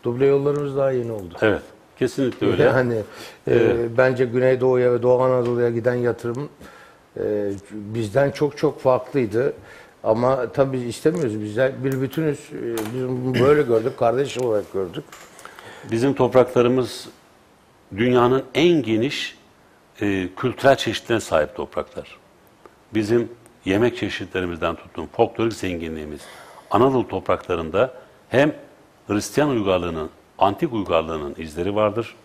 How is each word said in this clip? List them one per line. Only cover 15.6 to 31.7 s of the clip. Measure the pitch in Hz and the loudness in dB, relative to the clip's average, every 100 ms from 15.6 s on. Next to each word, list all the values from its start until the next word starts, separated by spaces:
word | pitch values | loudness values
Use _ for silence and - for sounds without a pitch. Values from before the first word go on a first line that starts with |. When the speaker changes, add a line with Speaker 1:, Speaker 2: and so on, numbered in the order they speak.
| - - - | -20 -18 -6
Speaker 2:
Bizim | 113 135 | 0 0
topraklarımız | 135 123 123 120 123 120 127 117 - - - _ _ _ _ _ _ _ 98 | 2 6 6 6 4 4 2 -2 -8 -16 -20 _ _ _ _ _ _ _ -2
dünyanın | 123 123 120 131 - | 2 4 4 2 0
en | 139 175 165 | 2 4 4
geniş, | 110 110 131 - - - _ _ _ _ _ - | 2 0 0 -4 -10 -12 _ _ _ _ _ -4
e, | 104 95 92 - | -2 -2 -4 -4
kültürel | 123 110 131 131 | -4 2 4 4
çeşitliliğine | - 101 - 117 | 0 -6 -2 -4
sahip | - 80 76 - | 0 0 0 -4
topraklar. | 76 - 73 - 71 - _ _ _ _ - _ _ | -8 -8 -10 -12 -16 -20 _ _ _ _ -20 _ _
Bizim | 107 104 120 110 - - _ | -4 0 0 0 -10 -20 _
yemek | 95 98 120 117 | -2 2 2 0
çeşitlerimizden | 104 - 92 95 90 85 82 | -6 -6 -6 -4 -4 -4 -4
tuttuğum | 82 - - 80 | -4 -12 -12 -10
folklorik | - 113 - 113 | 0 0 2 -2
zenginliğimiz | 104 95 85 82 80 76 73 - - - - - | -2 -6 -6 -8 -8 -10 -14 -16 -20 -20 -20 0
Anadolu | 101 135 131 104 | 4 4 4 -2
topraklarında | 95 - 90 - 87 80 90 131 - - _ _ | -6 -2 -4 -2 -4 -2 0 0 -2 -20 _ _
hem | 123 147 147 - - _ _ - | 2 2 0 -18 -20 _ _ -4
Hristiyan | 104 - - 147 | -4 -2 0 0
uygarlığının, | 123 98 92 87 80 78 - _ - | 0 0 0 0 -6 -10 -14 _ 0
antik | 95 101 165 | 0 0 -4
uygarlığının | 117 92 82 80 78 71 69 | -4 0 0 0 -6 -8 -10
izleri | 80 76 90 | -10 -6 -4